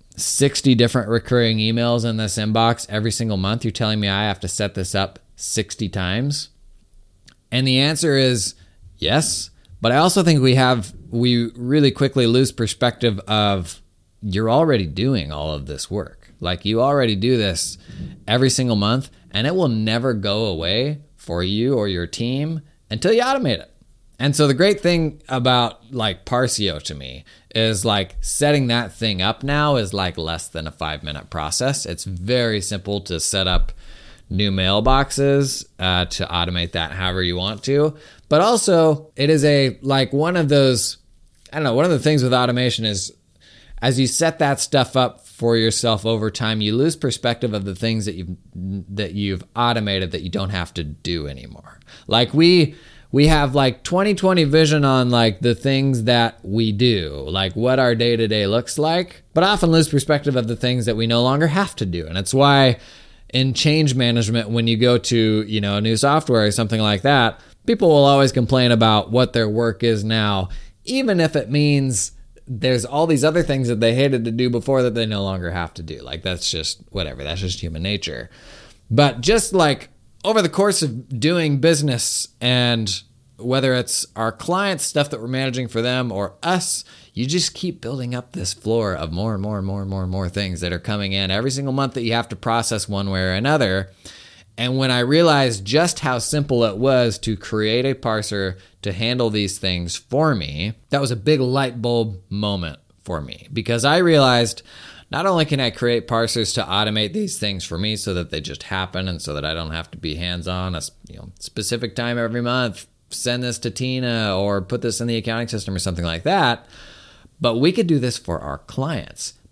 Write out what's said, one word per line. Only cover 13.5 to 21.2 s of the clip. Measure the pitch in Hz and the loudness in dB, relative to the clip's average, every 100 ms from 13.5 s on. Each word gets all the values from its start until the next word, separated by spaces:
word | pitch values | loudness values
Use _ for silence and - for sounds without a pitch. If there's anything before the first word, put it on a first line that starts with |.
| 98 85 - _ _ _ _ | 0 -4 -12 _ _ _ _
you're | 104 92 110 | -4 -2 2
already | 131 160 120 85 | 4 4 2 0
doing | 71 123 123 73 | -2 0 0 -2
all | 76 76 | -6 -4
of | 73 65 | -6 -8
this | 71 - | -10 -8
work. | 98 82 - - - | -8 -8 -16 -20 -8
Like, | 87 90 | -6 -4
you | 101 110 | -2 2
already | 135 143 120 101 | 2 2 2 2
do | 117 123 | 2 2
this | 101 85 - - - - - - - | 2 -2 -6 -10 -18 -14 -14 -14 -2
every | 120 131 | 2 4
single | - 123 107 | 2 0 2
month, | 101 127 139 - - | 2 0 -4 -16 -8
and | 98 131 | -4 0
it | |
will | 185 156 | 2 2
never | 110 110 113 131 | 2 0 0 0
go | 110 101 104 110 | -2 -2 -2 -2
away | 82 82 107 139 147 - | -2 0 0 0 -4 -12
for | _ | _